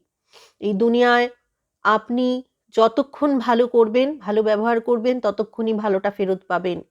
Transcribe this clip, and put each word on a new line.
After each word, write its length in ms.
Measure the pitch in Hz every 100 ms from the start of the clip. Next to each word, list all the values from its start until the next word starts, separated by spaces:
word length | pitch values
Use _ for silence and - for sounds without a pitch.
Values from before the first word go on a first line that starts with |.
| _ _ _ - - -
এই 140 | 202
দুনিয়ায় 560 | 196 233 240 247 240 240 - _ _ _ _
আপনি 600 | 196 214 - 240 254 254 254 _ _ -
যতক্ষণ 640 | 220 220 269 - 294 269
ভালো 280 | 233 233 240
করবেন, 500 | 240 220 240 262 302
ভালো 260 | 196 214
ব্যবহার 380 | 214 214 226 233
করবেন, 380 | 233 240 233 254
ততক্ষণই 540 | 214 196 214 - 220
ভালোটা 380 | 214 214 190 208
ফেরত 300 | 202 190 190 -
পাবেন, 340 | 175 180 175 -